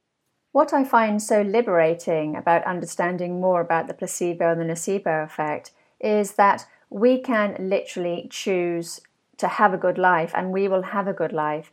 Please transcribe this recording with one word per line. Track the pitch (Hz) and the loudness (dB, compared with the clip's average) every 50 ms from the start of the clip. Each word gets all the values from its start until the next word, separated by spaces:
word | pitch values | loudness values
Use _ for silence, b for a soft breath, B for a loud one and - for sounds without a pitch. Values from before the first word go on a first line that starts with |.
| _ _ _ _ _ _ _ _ _ _ | _ _ _ _ _ _ _ _ _ _
What | - 277 311 311 | 2 2 4 4
I | 330 277 269 | 4 0 2
find | 269 247 233 226 214 208 208 | 4 4 4 4 4 0 -2
so | 214 - 226 208 | 0 2 2 2
liberating | 208 196 202 233 240 220 180 170 160 160 165 170 - 190 165 156 151 151 151 | 2 2 2 0 2 4 4 4 4 4 2 0 -2 -2 -2 0 0 -2 -4
about | - - 170 170 - - | -2 2 2 2 2 2
understanding | 185 180 175 - - - - 175 175 180 175 180 175 180 180 | 0 -4 -4 -6 -8 -4 -4 -2 -2 -2 -4 -4 -4 -4 0
more | 185 185 180 175 | 0 2 2 2
about | 165 - 165 160 - | 2 0 0 0 0
the | - | -4
placebo | - - 185 175 - - 180 175 170 170 170 165 | -8 -8 -8 -8 -6 -4 -4 -4 -2 0 0 0
and | 165 165 | 2 0
the | 165 | -2
nocebo | 160 165 165 - 196 190 196 - 170 160 156 | -4 -4 -6 -4 -4 -4 -2 -2 -2 -2 -2
effect | 156 156 - - 151 151 151 - - - _ _ _ _ _ - | -4 -6 -6 -6 -4 -4 -4 -6 -10 -14 _ _ _ _ _ -6
is | - 214 214 208 208 202 - | -2 0 0 0 0 0 2
that | - 247 202 - 202 - b b b b b | 2 4 4 4 2 -4 b b b b b
we | - 196 233 247 254 254 | -4 2 2 4 4 2
can | 254 262 233 214 208 202 - - | 0 -2 0 0 0 -2 -4 -6
literally | 190 190 202 - - - - 185 175 175 170 175 - - | -4 -2 -2 -2 -2 -4 -8 -6 -4 -4 -6 -6 -10 -12
choose | - - - 208 185 180 175 175 170 170 170 170 - - _ _ _ _ _ _ _ | -12 -8 -4 -2 0 0 0 -2 -2 -4 -6 -8 -12 -16 _ _ _ _ _ _ _
to | - 202 180 | -4 -4 -2
have | - - 214 196 185 | 2 4 4 4 4
a | 175 - | 2 0
good | 180 180 185 | 0 0 2
life, | 185 180 175 160 165 170 - | 2 4 4 2 0 -2 -2
and | - 185 185 | -4 -4 -2
we | 185 190 196 | -2 -2 0
will | 196 190 185 | 0 0 0
have | 185 190 - 202 190 | -2 -2 -4 -4 -2
a | 196 | -2
good | 185 - 165 156 - | -2 -2 -4 -4 -2
life. | 156 151 151 151 156 - _ | -2 -2 -2 -4 -6 -8 _